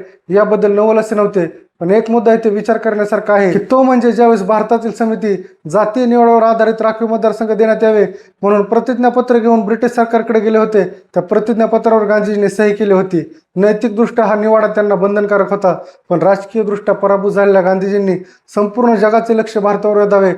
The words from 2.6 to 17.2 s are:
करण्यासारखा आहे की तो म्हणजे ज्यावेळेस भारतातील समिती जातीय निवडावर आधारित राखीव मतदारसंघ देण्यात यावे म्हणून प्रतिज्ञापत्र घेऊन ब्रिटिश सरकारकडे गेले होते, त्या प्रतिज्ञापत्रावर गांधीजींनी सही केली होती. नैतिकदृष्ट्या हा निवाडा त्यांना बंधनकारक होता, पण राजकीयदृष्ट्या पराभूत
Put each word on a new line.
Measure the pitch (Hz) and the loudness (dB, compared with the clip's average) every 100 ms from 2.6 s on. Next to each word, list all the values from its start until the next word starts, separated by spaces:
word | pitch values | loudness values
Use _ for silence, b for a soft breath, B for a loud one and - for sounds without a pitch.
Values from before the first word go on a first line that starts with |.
| 208 220 | -2 -2
करण्यासारखा | 220 208 208 208 208 | -2 -4 -2 -2 0
आहे | 202 196 | 2 2
की | 175 - | 0 0
तो | 262 | 2
म्हणजे | 262 254 240 | 2 2 2
ज्यावेळेस | 214 240 220 | 2 2 2
भारतातील | 190 220 220 233 220 | 0 -2 0 -2 -2
समिती | - 226 220 208 185 - _ 160 | -4 -4 -2 -4 -4 -8 _ -4
जातीय | 185 214 254 240 | -2 0 0 0
निवडावर | 240 233 233 | 2 4 4
आधारित | 226 226 220 220 | 2 2 0 0
राखीव | 220 220 220 | -4 -2 -4
मतदारसंघ | 226 220 208 220 | -2 -2 -2 -4
देण्यात | 208 220 202 | 0 0 2
यावे | 220 214 202 B B _ | 2 2 0 B B _
म्हणून | 202 202 | 0 0
प्रतिज्ञापत्र | 196 226 233 240 247 240 240 240 | 0 0 0 0 0 0 0 0
घेऊन | 226 226 | 2 0
ब्रिटिश | 202 220 240 | 0 -2 -2
सरकारकडे | 240 226 233 226 220 | -2 0 -2 0 0
गेले | 208 220 | 2 0
होते, | 220 214 | 2 0
त्या | 180 - _ 180 | -2 -8 _ -6
प्रतिज्ञापत्रावर | 175 214 214 220 220 226 226 220 | -2 -2 0 0 0 0 2 0
गांधीजींनी | 208 214 196 208 196 | 2 0 0 -2 -2
सही | 196 208 | 0 0
केली | 208 208 | 0 0
होती. | 190 185 170 - - _ 180 | 0 0 -4 -4 -16 _ 0
नैतिकदृष्ट्या | 208 208 240 208 233 - 208 | 0 0 -2 -2 -2 0 0
हा | 214 | 0
निवाडा | 214 220 214 | 2 2 2
त्यांना | 214 208 190 | -2 0 0
बंधनकारक | 196 208 202 202 185 | 0 -2 0 0 0
होता, | 196 190 165 B B _ | 0 -2 -2 B B _
पण | 175 | 0
राजकीयदृष्ट्या | 175 196 - 226 202 202 208 185 | 2 0 -2 -4 -4 -4 -4 -2
पराभूत | 196 196 | 0 0